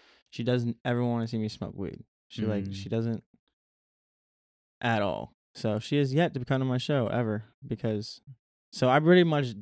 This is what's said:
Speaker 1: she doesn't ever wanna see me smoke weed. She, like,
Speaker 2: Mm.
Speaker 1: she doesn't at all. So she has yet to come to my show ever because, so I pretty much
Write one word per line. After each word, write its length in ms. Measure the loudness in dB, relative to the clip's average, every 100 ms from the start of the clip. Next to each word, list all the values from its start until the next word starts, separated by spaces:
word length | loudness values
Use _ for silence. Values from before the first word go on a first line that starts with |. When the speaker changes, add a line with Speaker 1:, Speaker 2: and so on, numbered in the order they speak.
| -20 _ _
Speaker 1:
she 140 | -4
doesn't 340 | 0 0 0 -2 -2
ever 180 | 0
wanna 240 | 0 0 -2
see 120 | -2
me 100 | -4
smoke 240 | -6 -10 -8
weed. 280 | -8 -10 -16 _ _
She, 180 | -6 -2
like, 200 | -2 -4
Speaker 2:
Mm. 100 | -8
Speaker 1:
she 140 | -4
doesn't 340 | -2 -2 -4 -10 _ _ _ _ _ _ _ _ _ _ _ _ _ _ _
at 200 | -2 0
all. 320 | 0 -2 -8 _ _ -6
So 240 | -2 -2
she 180 | 0 0
has 160 | 2
yet 200 | 2 0 -2
to 100 | -2
come 160 | 0
to 40 | 0
my 120 | 0
show 280 | 0 0 0
ever 360 | 0 0 -2 -6 _ -10
because, 560 | -4 -2 -4 -6 -14 -20 -20 _ _ _
so 180 | 0 4
I 100 | 6
pretty 240 | 8 8
much 300 | 6 2 0 -6